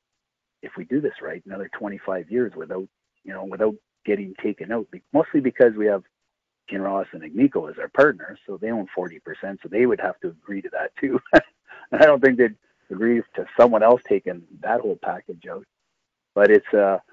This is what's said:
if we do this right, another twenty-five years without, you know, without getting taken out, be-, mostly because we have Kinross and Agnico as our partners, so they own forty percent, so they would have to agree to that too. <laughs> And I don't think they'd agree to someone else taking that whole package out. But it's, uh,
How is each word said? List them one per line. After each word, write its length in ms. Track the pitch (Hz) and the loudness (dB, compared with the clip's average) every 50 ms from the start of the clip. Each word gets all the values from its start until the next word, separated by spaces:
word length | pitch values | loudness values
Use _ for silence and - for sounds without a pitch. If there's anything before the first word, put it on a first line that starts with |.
| _ _ _ _ _ _ _ _ _ _ _ _ | _ _ _ _ _ _ _ _ _ _ _ _
if 140 | - - - | -20 -18 -16
we 80 | 185 175 | -14 -8
do 160 | - 127 151 | -4 -4 -2
this 220 | 147 - - - | -2 -4 -6 -8
right, 200 | - - 90 90 - | -14 -12 -14 -14 -14
another 240 | 98 98 98 98 - - | -14 -14 -12 -12 -12 -12
twenty-five 560 | - 107 101 98 95 - 98 95 92 82 80 | -12 -12 -12 -12 -10 -8 -8 -8 -8 -6 -4
years 240 | 110 123 120 98 - | -4 -4 -4 -4 -6
without, 320 | 127 - - 92 95 95 - _ _ _ _ _ _ - | -12 -12 -10 -10 -10 -10 -12 _ _ _ _ _ _ -18
you 60 | 95 | -16
know, 140 | 98 95 95 | -14 -14 -12
without 300 | 95 92 92 107 107 107 - _ _ _ _ - | -10 -6 -2 -2 -2 -4 -6 _ _ _ _ -6
getting 280 | 107 104 101 98 92 95 - | -6 -6 -6 -6 -12 -12 -8
taken 300 | - 107 98 - 85 95 | -8 -8 -8 -8 -10 -8
out, 180 | 113 113 101 - | -8 -8 -8 -10
be-, 100 | - 90 _ _ - | -16 -20 _ _ -2
mostly 260 | 151 156 - - 147 | -2 0 0 -2 -2
because 340 | 131 123 - - 127 117 107 | -2 0 4 4 4 4 4
we 100 | 107 107 | 2 0
have 180 | 107 101 98 - _ _ _ _ _ _ _ _ _ _ _ _ - | 0 0 -2 -4 _ _ _ _ _ _ _ _ _ _ _ _ -10
Kinross 380 | 101 98 95 98 98 98 92 - - | -8 -6 -6 -4 -4 -4 -6 -8 -12
and 100 | 85 80 | -18 -16
Agnico 460 | 78 80 113 139 139 - 92 78 78 | -8 -2 0 0 0 0 -2 -6 -8
as 80 | - | -12
our 120 | - - - | -12 -10 -2
partners, 500 | - 139 139 143 120 - - - - - _ | 2 4 4 4 4 -2 -12 -20 -20 -20 _
so 120 | - 98 | -14 -12
they 140 | 85 107 110 | -10 -8 -8
own 160 | 117 107 92 - - | -6 -8 -8 -8 -8
forty 260 | 90 90 85 80 76 | -10 -10 -10 -12 -16
percent, 400 | - 82 80 - 95 98 98 - | -16 -16 -14 -12 -12 -12 -12 -12
so 80 | - - | -12 -6
they 160 | - 117 127 | -2 0 2
would 140 | 120 104 - | 2 0 -2
have 200 | - - - _ | -4 -8 -8 _
to 80 | - - | -12 -12
agree 320 | 82 _ _ 104 98 98 | -12 _ _ -12 -12 -10
to 80 | - - | -10 -10
that 260 | - - 80 - - | -8 -8 -8 -8 -8
too. 220 | - 143 135 - 135 - - - | -8 -6 -4 -4 -4 -2 4 2
<laughs> 80 | - - _ _ _ _ - - - - - | 2 2 _ _ _ _ -20 -20 -20 -12 -4
And 100 | - - | 2 4
I 40 | 156 | 6
don't 160 | 151 143 123 | 6 6 6
think 160 | 135 135 123 | 4 4 6
they'd 180 | 120 120 110 104 _ _ _ _ _ _ - | 4 2 2 2 _ _ _ _ _ _ -12
agree 320 | 95 92 113 117 120 113 - _ - | -6 -2 0 0 0 0 -2 _ -8
to 100 | 98 90 - - | -10 -10 -2 4
someone 260 | - 120 120 113 104 110 | 6 6 6 6 4 6
else 180 | 117 123 123 - | 6 4 4 2
taking 360 | - 104 95 - 90 87 87 85 _ - - | 0 -2 -2 -2 -6 -10 -10 -14 _ -18 -10
that 200 | - 98 120 117 | -6 -4 -4 -2
whole 160 | 113 101 87 - - | -2 -4 -6 -6 -6
package 420 | 101 90 92 - - 87 82 - | -8 -8 -10 -12 -16 -18 -16 -14
out. 180 | 92 98 98 - _ _ _ _ _ _ _ _ _ _ _ _ _ - | -14 -14 -14 -16 _ _ _ _ _ _ _ _ _ _ _ _ _ 0
But 160 | 101 104 101 | 4 6 6
it's, 240 | 107 98 - - - | 6 6 4 2 2
uh, 260 | 104 101 98 95 92 - _ | 2 4 2 2 -2 -4 _